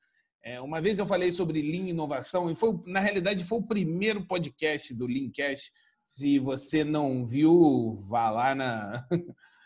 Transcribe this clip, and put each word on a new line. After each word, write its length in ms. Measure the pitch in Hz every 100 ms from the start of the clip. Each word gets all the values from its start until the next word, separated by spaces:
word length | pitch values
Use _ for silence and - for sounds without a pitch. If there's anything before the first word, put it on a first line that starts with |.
| _ _ _ _
É, 200 | 117 123
uma 180 | 135 160
vez 180 | 175 202
eu 80 | 196
falei 260 | 185 180
sobre 300 | 175 170 156
Lean 280 | 147 170 190
inovação, 600 | 165 151 139 - 185 170
e 60 | 160
foi, 240 | 226 180 180
na 160 | 190
realidade, 420 | 202 196 180 202
foi 140 | 170 233
o 100 | -
primeiro 580 | 214 165 170 214 208 -
podcast 680 | 180 147 - 156 147 -
do 140 | 120 123
Leancast. 640 | 131 131 123 143 135 - _ _ _
Se 380 | - 131 143 139
você 460 | 131 131 - 156 151
não 400 | 151 143 127 120
viu, 680 | 127 156 175 160 127 113 110 98
vá 220 | 117 113
lá 260 | 110 127 135
na, 500 | 131 113 104 120 131
<laughs> 240 | 175 175 - _ _